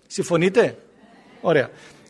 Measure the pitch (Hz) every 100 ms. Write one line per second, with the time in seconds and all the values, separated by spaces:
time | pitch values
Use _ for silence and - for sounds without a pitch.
0 | - - 170 165 185 233 156 - - _
1 | - - - - - 151 120 - - -